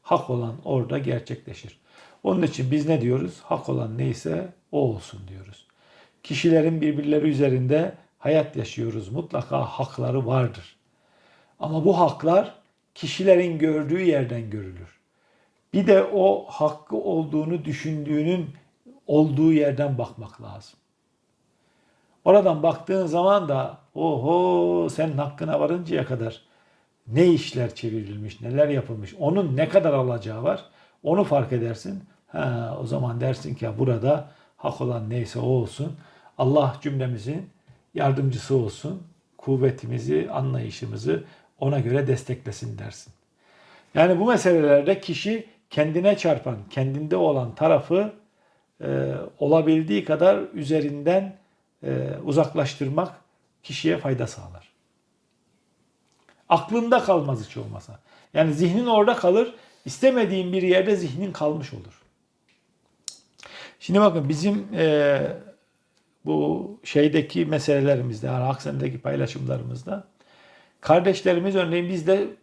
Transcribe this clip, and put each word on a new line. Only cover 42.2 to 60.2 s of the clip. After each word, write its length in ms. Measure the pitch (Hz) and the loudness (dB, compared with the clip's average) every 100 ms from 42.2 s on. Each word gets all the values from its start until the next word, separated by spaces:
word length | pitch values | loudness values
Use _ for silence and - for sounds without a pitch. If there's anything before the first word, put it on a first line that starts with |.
| - 123 - 107 117 104 | -4 -8 -10 -10 -10 -10
dersin. 340 | 107 - - _ _ _ _ _ _ - _ | -12 -16 -20 _ _ _ _ _ _ -20 _
Yani 260 | 156 175 175 | 4 4 4
bu 60 | 220 | 4
meselelerde 720 | 226 185 170 147 143 147 190 | 4 4 4 6 6 4 0
kişi 480 | - 160 202 220 - _ _ | -2 -6 -4 -4 -6 _ _
kendine 460 | - 156 160 196 202 | -2 0 2 2 2
çarpan, 400 | 170 139 135 110 101 | 2 0 -2 -8 -8
kendinde 460 | - 135 139 151 180 | -4 -2 -4 -2 0
olan 380 | 165 139 120 | 2 0 -2
tarafı, 580 | - 160 151 - 180 214 - _ _ _ _ _ - | 0 4 4 4 0 0 -6 _ _ _ _ _ -12
e, 320 | 139 135 139 135 - - | -4 -2 -2 -6 -10 -2
olabildiği 640 | 143 160 156 160 160 202 | 2 4 4 2 2 -2
kadar 360 | 160 151 180 190 185 | 0 4 4 4 0
üzerinden, 800 | - 139 156 147 143 147 190 196 - _ _ _ _ | -6 -2 -2 -2 -2 0 0 0 -8 _ _ _ _
e, 280 | 139 131 131 139 | -6 -4 -4 -6
uzaklaştırmak 880 | - 143 143 160 139 - 135 151 180 - _ _ _ _ | -2 0 2 0 -4 -4 -6 -6 -10 -14 _ _ _ _
kişiye 360 | - 143 156 170 | -14 -4 -2 -2
fayda 280 | 139 127 120 | -2 -4 -6
sağlar. 420 | - 90 87 - _ _ _ _ _ _ _ _ _ _ _ _ _ _ _ _ _ - | -10 -18 -20 -20 _ _ _ _ _ _ _ _ _ _ _ _ _ _ _ _ _ 0
Aklında 560 | 170 - 226 233 202 | 0 2 -2 2 2
kalmaz 420 | - 170 139 120 104 | 4 2 0 -4 -8
hiç 80 | 110 | -12
olmasa. 420 | 107 104 - 107 _ _ _ | -12 -14 -16 -20 _ _ _
Yani 200 | 147 160 | 0 2
zihnin 320 | 147 175 196 240 | 2 2 2 2
orada 300 | 220 208 - | 4 4 4
kalır, 380 | 180 202 233 - - _ - | 4 2 2 -4 -20 _ -16
istemediğin 640 | - 262 254 | 0 2 4